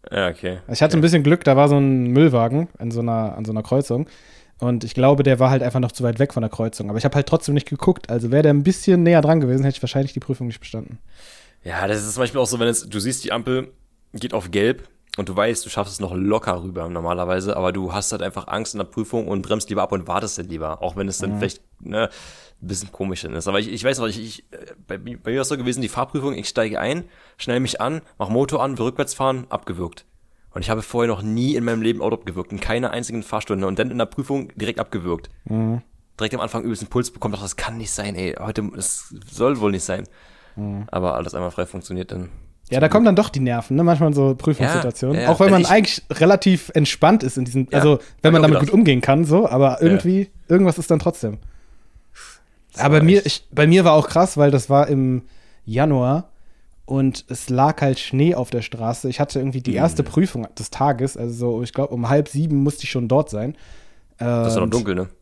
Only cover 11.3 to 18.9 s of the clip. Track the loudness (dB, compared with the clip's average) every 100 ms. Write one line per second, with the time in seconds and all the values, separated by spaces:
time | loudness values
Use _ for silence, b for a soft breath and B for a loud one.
11.3 | b b b -10 -6 -2 -2 -4 -2 -2
12.3 | 0 0 2 0 0 -4 -6 -4 -6 -4
13.3 | -4 -2 -4 -4 _ _ _ _ -12 -6
14.3 | -6 -2 0 2 0 -8 _ _ -8 -6
15.3 | -2 0 -2 -6 -6 -6 -6 -6 -2 0
16.3 | 0 -2 -6 -6 -10 -8 -6 -6 -4 -2
17.3 | -4 -2 -2 -2 -2 -6 -6 -6 -6 -8
18.3 | -8 -8 -8 -8 -10 -8